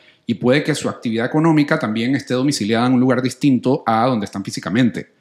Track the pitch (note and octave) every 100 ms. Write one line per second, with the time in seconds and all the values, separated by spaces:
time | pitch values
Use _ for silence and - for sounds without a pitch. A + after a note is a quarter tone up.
0 | _ _ - G2 A#2+ D3 D3+ C#3+ B2 -
1 | B2 A2+ A#2 D#3 E3 D3+ D3 D#3+ G#2+ A2
2 | A#2+ C3+ - B2+ C#3+ C#3 G#2 A#2 B2+ B2
3 | B2+ B2 B2+ - C#3+ A#2+ B2 C3+ A2 A2+
4 | B2+ A#2 G2+ G2 G#2 - F#2 A2+ A#2+ -
5 | - _